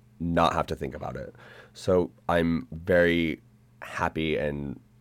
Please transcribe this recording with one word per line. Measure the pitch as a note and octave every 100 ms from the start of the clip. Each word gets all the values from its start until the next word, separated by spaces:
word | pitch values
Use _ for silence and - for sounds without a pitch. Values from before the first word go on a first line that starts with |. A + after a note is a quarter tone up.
| _ _
not | E2+ E2+ E2
have | D#2+ -
to |
think | D#2+ C#2 D2+
about | -
it. | B1+ - - - - -
So | - - F2+ F2 - -
I'm | E2+ E2 E2 -
very | D#2+ E2+ F2 F2 E2+ D#2+ - _ _ _ _
happy | - - E2 D#2+ D#2 D2
and, | D2 C#2+ C#2 B1 _ _